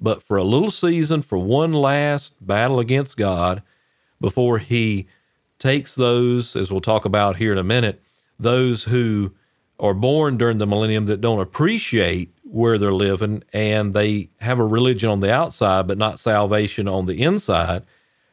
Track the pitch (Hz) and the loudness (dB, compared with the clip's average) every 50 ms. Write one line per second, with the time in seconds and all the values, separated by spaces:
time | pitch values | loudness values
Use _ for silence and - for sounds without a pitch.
0 | - 110 107 - - _ 107 98 92 98 110 139 190 220 - - - 175 170 170 | -2 -2 -2 -2 -2 _ -2 0 2 2 2 2 2 0 -2 -2 0 0 0 0
1 | 156 151 160 151 139 - - 92 90 98 120 139 160 165 160 147 139 135 139 143 | 0 0 0 -2 -2 -2 -4 -2 0 0 2 2 2 2 2 2 2 2 2 2
2 | 147 147 147 143 - - - _ - 95 98 104 113 127 135 127 117 113 127 139 | 0 0 -2 -4 -6 -10 -18 _ -4 0 4 4 4 4 4 2 0 2 0 0
3 | 143 131 - - 104 98 92 87 87 90 92 101 - _ _ _ _ _ _ _ | 0 -2 -4 -2 0 0 0 0 0 0 -2 -2 -8 _ _ _ _ _ _ _
4 | _ _ _ _ - 95 - - 123 123 120 110 101 - 120 120 113 110 104 98 | _ _ _ _ -4 -2 0 0 0 2 0 -2 -2 -2 -2 0 0 0 -2 -4
5 | 95 - _ _ _ _ _ _ _ _ _ _ - 131 135 147 135 - - 131 | -6 -8 _ _ _ _ _ _ _ _ _ _ -2 0 0 0 -2 -6 -4 -2
6 | 127 120 120 120 123 123 123 123 117 - - 120 98 87 95 95 90 - 110 107 | 0 2 2 2 2 2 0 -2 -4 -4 -4 -6 -4 -2 -4 -4 -2 0 0 0
7 | - 104 95 104 101 101 98 95 110 110 104 95 92 92 110 123 120 107 98 - | 0 0 0 2 2 0 0 0 0 0 0 0 0 0 0 0 0 0 -2 -6
8 | _ _ _ _ _ _ _ - 110 117 123 127 131 127 120 110 - 110 120 123 | _ _ _ _ _ _ _ -4 -2 0 2 2 2 0 0 -2 -2 -2 -2 0
9 | 120 113 107 104 101 95 - _ _ _ _ _ _ _ _ - - 104 98 95 | 0 0 0 0 -2 -4 -6 _ _ _ _ _ _ _ _ -2 -2 0 0 2
10 | 110 127 143 156 156 147 131 113 117 117 113 107 107 101 101 104 110 110 110 107 | 0 2 2 2 2 0 0 0 0 0 0 0 0 0 0 0 0 0 0 0
11 | 107 101 104 98 107 117 113 107 95 92 - - 147 185 226 226 - - - 113 | 0 -2 -2 -2 0 0 0 0 -2 -4 -2 -2 0 0 0 -2 -4 -2 0 0
12 | 95 87 87 90 87 - _ _ _ 277 208 113 117 117 117 104 101 101 98 95 | 0 0 0 -2 -6 -8 _ _ _ -10 -4 0 2 2 2 2 2 0 2 2
13 | 101 98 98 92 107 107 107 107 - _ - 107 107 107 107 107 107 104 98 104 | 2 0 0 0 -2 -4 -4 -6 -8 _ -6 -4 -2 0 0 0 0 0 0 0
14 | 104 107 104 104 90 - _ _ - 117 127 123 113 107 107 117 123 127 127 104 | 0 0 0 -2 -4 -8 _ _ -6 -4 0 0 2 2 2 2 2 2 2 0
15 | 104 113 104 101 98 98 113 135 165 - - - 117 101 95 95 95 90 98 101 | 0 0 0 2 2 2 2 2 0 -2 -2 0 2 2 2 2 0 0 -2 -2
16 | 110 107 - - - 117 107 104 104 98 104 107 107 101 - - 104 98 92 95 | -2 -4 -4 -4 -2 0 2 2 2 2 2 0 0 -2 -4 -4 -4 -2 -2 -2
17 | 92 92 90 80 120 156 196 214 - - 98 82 82 82 87 90 - - _ _ | -2 -4 -2 0 0 0 0 0 0 0 0 0 0 0 -2 -6 -6 -12 _ _
18 | _ _ _ _ _ _ | _ _ _ _ _ _